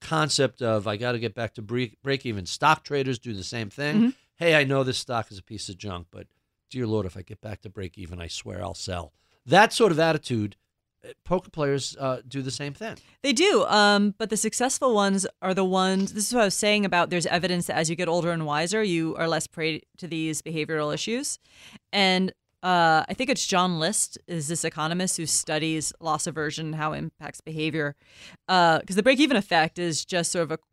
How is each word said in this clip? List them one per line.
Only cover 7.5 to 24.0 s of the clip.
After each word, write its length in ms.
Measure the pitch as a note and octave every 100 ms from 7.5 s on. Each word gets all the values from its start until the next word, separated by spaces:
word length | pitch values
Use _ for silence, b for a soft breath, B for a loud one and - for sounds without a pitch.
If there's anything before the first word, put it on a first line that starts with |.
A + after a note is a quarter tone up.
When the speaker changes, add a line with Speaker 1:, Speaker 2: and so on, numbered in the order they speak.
| G2+
Speaker 1:
to 80 | G#2+
break 280 | G2 F#2 -
even, 220 | F2 F2
I 80 | E2+
swear 340 | - A2 F#2+
I'll 120 | F#2
sell." 400 | F#2 - F2+ E2+ _ _ _ -
That 260 | E3+ A3
sort 200 | - A3
of 60 | D3+
attitude, 580 | E3 D#3 - A#2 G#2 - _ _ _ _
uh, 60 | A#2+ -
poker 260 | - F3+ F3+
players, 460 | - C#3+ C#3 C3 -
uh, 240 | C3+ B2+ C3
do 140 | C#3
the 100 | C3
same 220 | C3 C#3+
thing. 240 | C#3+ A3 - b b
Speaker 2:
They 80 | C#4
do, 300 | B3 F#4+ C#4 -
um, 480 | G#3 G#3 G3+ G#3 -
but 120 | A3
the 80 | G#3
successful 560 | A3 - B3 - C4+
ones 320 | G#3 G3 G3 F#3+ -
are 120 | F#3+
the 100 | F#3+ F#3
ones, 480 | F#3 F#3 F#3+ G3
this 140 | G#3+ G3+
is 60 |
what 80 | B3
I 40 | G3+
was 100 | -
saying 280 | G#3 G#3 G3
about 240 | F3 F3
there's 160 | F3 E3+
evidence 400 | F3 F3+ F3+ E3+
that 100 | D3+
as 120 | D#3+
you 60 | E3
get 120 | F3
older 220 | F3 E3
and 140 | E3 D#3
wiser, 380 | D3 F3 A3
you 320 | G#3+ E3 D#3+ -
are 120 | E3
less 180 | D#3+ -
prey 340 | - D#3+ D#3 - -
to 100 | F3
these 340 | D#3+ D#3+ D3+
behavioral 520 | - D#3+ D3+ D#3+ D3
issues. 460 | D#3 - A#3+ D4 - B B B B _
And, 380 | G3+ F#3+ F#3 F#3 - _ _
uh, 420 | F3+ F3 E3 D#3+ -
I 60 |
think 160 | - C4+
it's 160 | A#3+ -
John 320 | F#3 F#3 E3
List 380 | E3 G#3+